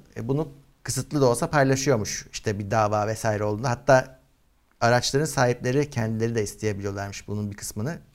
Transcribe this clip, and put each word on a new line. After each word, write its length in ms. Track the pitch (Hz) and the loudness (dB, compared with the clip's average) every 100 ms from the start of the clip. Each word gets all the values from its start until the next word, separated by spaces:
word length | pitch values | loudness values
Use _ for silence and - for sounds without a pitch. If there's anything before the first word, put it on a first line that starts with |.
| - - | -14 -10
E, 100 | 117 | -4
bunu 240 | 139 156 - _ _ | -2 -4 -10 _ _
kısıtlı 380 | - 131 131 147 | -8 -6 -4 2
da 40 | 131 | 2
olsa 240 | 120 165 | 2 2
paylaşıyormuş. 800 | 151 135 131 147 117 98 - - | 2 4 2 2 0 0 -8 -10
İşte 280 | - 117 101 | -6 -4 -4
bir 120 | 101 | 0
dava 360 | 113 104 107 104 | 2 2 2 0
vesaire 360 | 107 113 104 | -2 -2 0
olduğunda. 260 | 107 107 120 | -2 -2 -2
Hatta 500 | 120 - 131 - - _ _ _ _ _ _ | 0 6 6 4 -10 _ _ _ _ _ _
araçların 440 | 117 123 - 139 120 | 4 4 2 0 0
sahipleri 640 | 139 123 120 123 135 147 | 2 0 0 0 0 0
kendileri 460 | 120 113 110 117 117 | -2 -4 -2 -2 -2
de 80 | |
isteyebiliyorlarmış 840 | 101 - 107 98 101 98 101 - - | -4 -4 -4 -4 -6 -6 -8 -10 -8
bunun 240 | 104 104 | -6 -6
bir 60 | 101 | -8
kısmını. 400 | - 104 127 170 - | -10 -6 -6 -8 -14